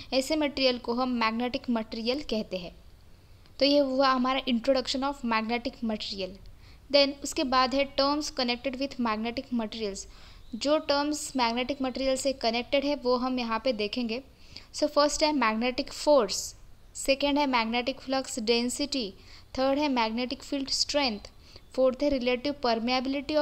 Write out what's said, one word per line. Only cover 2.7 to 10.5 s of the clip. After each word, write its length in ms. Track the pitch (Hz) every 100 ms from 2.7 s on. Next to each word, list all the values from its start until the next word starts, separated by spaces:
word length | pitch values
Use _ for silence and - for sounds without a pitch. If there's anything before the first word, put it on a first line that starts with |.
| - - - - - - - - -
तो 80 | 277
ये 120 | 285
हुआ 300 | 269 262 277
हमारा 320 | 262 254 269 262
introduction 560 | 233 247 262 247 262
of 180 | 277 277 233
magnetic 480 | 220 220 240 247 -
material। 500 | 226 214 - 196 185 196 - - - - -
Then 200 | 285 277 285
उसके 220 | 285 -
बाद 300 | 269 254 254
है 120 | 269 277 -
terms 340 | 277 294 294 -
connected 360 | 247 240 269 254
with 200 | 277 - 233
magnetic 460 | 214 220 233 254 240
materials। 460 | 220 226 208 190 - - - - -